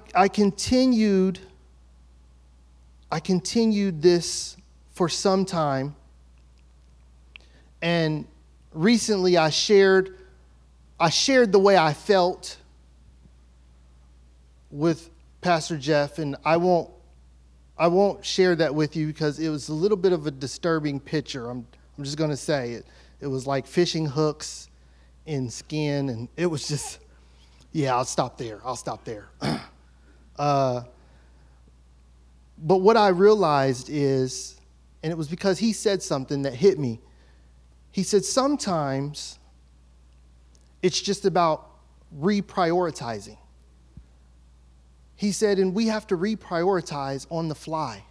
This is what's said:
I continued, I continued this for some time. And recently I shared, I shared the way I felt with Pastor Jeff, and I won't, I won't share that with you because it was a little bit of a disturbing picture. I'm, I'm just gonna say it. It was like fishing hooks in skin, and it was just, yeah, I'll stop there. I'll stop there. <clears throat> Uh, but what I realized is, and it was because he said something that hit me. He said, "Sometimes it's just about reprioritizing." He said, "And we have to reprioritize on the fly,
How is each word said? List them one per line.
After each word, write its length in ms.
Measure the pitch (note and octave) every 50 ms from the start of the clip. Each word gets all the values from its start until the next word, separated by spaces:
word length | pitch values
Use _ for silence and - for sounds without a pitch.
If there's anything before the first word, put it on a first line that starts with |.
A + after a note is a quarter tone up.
| - - -
I 140 | F3+ G3 F#3+
continued, 1080 | - G#3+ G#3 G3 - - - - B3+ B3+ C4 C4 B3 G#3+ A3 G#3 G3 F#3+ F#3 F#3+ F3+ - - - - - _ _ _ _ - - - _ _ _ _ - - - _ _ _ _ _ _ _ _ _ _ - - - - - -
I 100 | D#3 D#3+
continued 840 | - - F#3 F3 - - - A#3 A3+ A3 G#3 G3+ G3+ G3 E3 D3+
this 540 | D#3 F3+ F3 E3+ E3 - - - - - - - - _ _ _ _ - -
for 140 | - F3+ D3+
some 340 | - - - G3+ F#3+ G3 F#3
time. 500 | F#3 F3 E3 D#3 C#3+ C3+ C3+ C3+ D3 D3 - - - - - - - - - - - _ _ - _ _ - - - - - - - - - - - - - - _ - - _ _ _ _
And 440 | E3 E3+ E3+ E3+ D#3+ D#3 D#3 D3 - - - _ _ _ _ _ _ _
recently 640 | - D#3+ E3 A3 A#3+ G#3+ - A3 G#3 F#3+ F3+ F#3 F3+
I 140 | E3 D#3+ D#3
shared, 640 | D3 - - - G#3 G3 G3 F#3+ F#3+ F#3+ F#3+ F#3+ - - - - - - - _ - - _ _ _ _ _ _ _ -
I 120 | E3+ D#3+
shared 420 | - - - C#4 C4+ B3+ A#3+ G3
the 60 | F#3 G3
way 180 | F#3+ G3+ G3
I 160 | F3 D#3+ D#3
felt 640 | D3 - - - G3+ F#3 F3 F3+ F3+ - - - - - - _ _ _ _ _ _ _ _ - - _ - - - - _ _ _ _ _ _ _ _ _ _ _ _ - - _ - - _ _ _ _ _ _ _ _ _
with 400 | D3 C#3+ D#3 E3+ D#3 - - - - _ _ _ _ _
Pastor 340 | - F3+ E3+ D#3+ - - E3+
Jeff, 420 | C#3+ B2+ D3+ D#3 D3 C#3+ C#3+ - E3+
and 160 | D3+ C#3 C#3 - -
I 100 | D3+ E3
won't, 340 | E3+ F3 F3+ F3+ E3 - - - - - _ _ - - - - _ _ _ _ _ _ _ _
I 120 | - D#3+ F3
won't 360 | F3 F#3+ G3+ G3 D#3+ - -
share 320 | - - F#3+ F#3 F3+ E3+
that 180 | D#3+ E3 C#3 C#3+
with 220 | D3+ D3+ D3 -
you 120 | D#3+ D#3 D#3
because 300 | D3+ - D#3 D3+ C#3 D3+
it 120 | D#3+ D#3+
was 180 | D3+ C#3 A#2+ D3
a 60 | D#3
little 240 | D#3 F3+ G#3 G#3+ F3+
bit 140 | F#3 F#3+
of 140 | F3+ D#3+ B2
a 40 | D3+
disturbing 680 | C#3 C3 C#3+ B2+ - - - E3+ D#3+ D#3+ D3+ D3 C#3 C3+
picture. 520 | - - D#3+ D3+ - - - C3 A#2 A#2+
I'm, 160 | B2 B2+ A#2 - - - _ _ _ -
I'm 60 | C#3+
just 120 | C3+ D3+
gonna 180 | D3 D#3+ D3+ D3
say 380 | B2 - - D3+ C#3 B2 A#2+
it. 140 | A#2+ G#2 - - - - - - - _
It 60 | C#3
was 200 | C#3+ C3 C3 A#2+
like 200 | C3+ C#3 C3+ -
fishing 400 | - - F3 F3 - - D#3+ D#3+
hooks 640 | D3 B2+ D#3 D#3 D3+ D3 - - - - - - - - _ _ _ _ _ - - _ _ _
in 240 | E3 D3+ C3+ B2+ A#2
skin, 580 | - - - - D3+ D3+ D3+ D3 C#3+ C#3+ C#3 C3+
and 180 | A#2 A2 B2 - - D#3+
it 80 | F3
was 200 | F3+ D#3+ C3+ -
just, 340 | - D3+ - - - - - - _ - - - - _ - - - _ - - -
yeah, 220 | - D#3+ C#3 C3 B2
I'll 120 | B2 C3
stop 320 | - - - C3+ B2 - -
there. 240 | B2+ A2+ G#2+ G2 A2+
I'll 120 | B2+ B2
stop 280 | B2 - C#3 C3 - -
there. 240 | B2+ A2+ G2+ - - - -
<clears throat> 180 | - D3 - - - - - _ _ _ _ _ _ - _ _ - _ - -
Uh, 440 | C#3+ D3 C#3+ C#3 C3+ B2+ B2 B2 A#2+ - - _ _ _ _ - _ _ - _ - _ _ _ _ - _ _ _ _ _ _ _ _ _ _ _ _ _ _ _ _ _ -
but 180 | D#3+ E3+ F#3+
what 180 | F#3+ F#3+ G#3+ A3+
I 140 | A3+ G#3 G3
realized 800 | F3+ F3 G3 G#3+ G#3+ G#3 F#3 D#3 D3 C#3 C3+ C3+ B2+ B2 - -
is, 680 | D3+ D3 C#3+ C3+ C3+ C3 C3 B2+ - - - - - - _ _ _ _ _ _ _ _ -
and 60 | D#3+
it 40 | F3
was 120 | E3 D#3 C#3
because 300 | F3+ - - G3 F#3 -
he 140 | G#3+ A3+
said 300 | G3 - - G#3+ G3 F#3
something 400 | - - D#3 C3+ C3 - D3 C#3
that 100 | C#3 C3+
hit 280 | B2 A#2+ E3+ G3 - D3+
me. 200 | C#3 A#2+ A2+ - - - _ - - - - - - - _ _ _ _ _ _ _ _
He 100 | - G3
said, 220 | F3 - G#3 G3 F#3+
"Sometimes 1120 | - - C4 B3+ C#4+ D4 C4+ - G3+ F3 D#3+ C#3+ C3+ C3+ C3+ C#3 D3 D3 - - - - - _ _ _ _ _ _ _ _ _ _ _ _ _ _ _ _ _ _ _ _ _ _ _ _ _ _ _ _
it's 180 | - F#3 - -
just 240 | - G3+ G3 - -
about 460 | F#3+ D#3+ F3+ E3+ D#3+ D#3 - - - - _ _ _ _ _ _ _ D#3+ C#3
reprioritizing." 1200 | D3 G3+ G#3 G3+ - - - G3 F3 E3 E3+ F3+ F3+ D#3+ C#3+ - C3 A#2 A2 G#2 G2 G#2 G#2+ - - - _ _ _ _ _ _ _ _ _ - - _ _ _ _ _ _ _ _ _ _ _ - _ _ _ _ _ _ _ _ _ _
He 160 | - G3+ G#3
said, 300 | F#3 - A3 G#3 G3+ F#3+
"And 140 | F#3+ F#3 F3
we 120 | A3 A#3
have 220 | A3 A3 G#3+ - -
to 80 | G3
reprioritize 1080 | D#3+ F#3 A3 A3 G3+ - - F3+ E3 F3 G3 G3 F3 - - D#3+ C#3+ C3+ C3+ C#3 C3+ - -
on 160 | E3+ D#3+ E3
the 80 | D#3+ D3
fly, 480 | - - D#3 D#3+ D#3 D3+ B2 G#2 G2+ - -